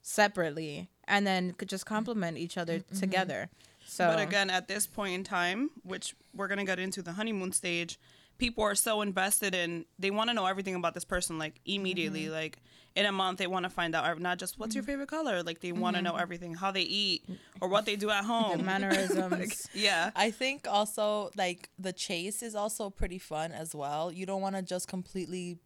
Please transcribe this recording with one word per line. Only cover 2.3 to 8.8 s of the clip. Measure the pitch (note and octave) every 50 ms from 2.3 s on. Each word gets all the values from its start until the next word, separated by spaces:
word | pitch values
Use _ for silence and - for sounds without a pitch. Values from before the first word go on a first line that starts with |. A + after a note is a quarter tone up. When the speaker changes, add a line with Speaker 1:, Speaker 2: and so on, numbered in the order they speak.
| D#3+ A#2+
Speaker 1:
each | E3+ E3+ - F#3
other | F3 E3 E3+ G3
Speaker 2:
Mm-hmm. | F#3+ - - F#3+
Speaker 1:
together. | F#3+ F#3+ F#3 F#3 F#3+ F3+ C#3+ F#2+ - - _ _ - - - _ -
So | - - - F#3 E3+
Speaker 3:
But | E3 D#3+
again, | D#3 D3+ F#3+ G3+ G3 F#3+
at | F#3 F#3 F3+ -
this | F#3+ G#3 G3
point | - - - G3+ G3 F3+
in | F3+ F#3+
time, | - G3+ F3+ F3 F3 F#3 A3 C#4 D#4+ - A3+
which | - F#3 F#3+ F#3+ - - - _ _ _ -
we're | - G3 F#3
gonna | G3 G3+ G3+
get | F#3+ F#3+ F3+
into | F#3 F#3+ F#3 G3+
the | F3+ E3+
honeymoon | E3+ G3 G#3+ A3+ A3 G3 F#3 F#3
stage, | F#3 - - F3+ F3 E3+ E3+ E3+ - - _ - - - - - _ _
people | B3+ A#3+ A#3 - G#3+
are | G#3 G3+
so | G3